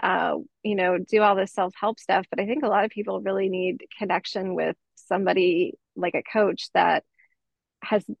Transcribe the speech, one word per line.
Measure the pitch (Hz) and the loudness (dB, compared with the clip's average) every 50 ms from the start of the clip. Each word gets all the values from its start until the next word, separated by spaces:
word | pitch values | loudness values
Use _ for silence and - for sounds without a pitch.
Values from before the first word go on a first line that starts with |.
uh, | - 185 185 - 170 165 - - - - _ _ | 0 0 2 2 0 0 -2 -4 -6 -12 _ _
you | - 214 208 | -4 -2 0
know, | 190 185 180 180 180 | 0 2 2 0 0
do | 185 - 220 214 | -2 2 2 4
all | 214 208 202 | 4 4 4
this | 190 196 - | 2 0 -2
self-help | - 208 185 185 - - 202 214 233 - | -2 -4 -4 -4 -4 -4 -4 -4 -4 -4
stuff, | - - - 185 185 - | -2 0 0 0 0 -2
but | - 247 | -4 -4
I | 202 | -2
think | 208 240 302 294 | -2 -2 -2 0
a | 214 | 0
lot | 196 208 214 | 2 2 0
of | 220 | 0
people | - 208 208 190 190 185 | -2 -6 -6 -6 -6 -4
really | 202 196 190 196 196 185 | -4 -2 -2 0 0 -2
need | 180 185 185 185 - - - - - - | -2 -2 -2 -2 -4 -6 -10 -16 -10 -8
connection | 214 185 180 180 - - - 196 190 185 180 | -4 -2 -2 -2 -4 -4 -6 -6 -4 -4 -4
with | 165 160 160 - _ _ _ _ | -2 -2 -4 -4 _ _ _ _
somebody | - - - 185 190 190 180 - 190 180 180 170 170 180 - - - _ _ - | -14 -6 -4 -2 0 2 2 2 4 4 2 4 2 0 -2 -4 -12 _ _ -8
like | - 180 139 - | -4 -4 -2 -2
a | - | -4
coach | - - - 220 208 185 - - - - - | -6 -2 0 2 2 2 0 -4 -8 -2 2
that | 185 175 175 160 147 - _ _ _ _ _ _ _ _ _ _ _ _ _ _ - | 2 4 4 2 0 -2 _ _ _ _ _ _ _ _ _ _ _ _ _ _ -14
has, | - - 214 202 - - 214 _ | -6 -2 -2 -2 -2 -4 -12 _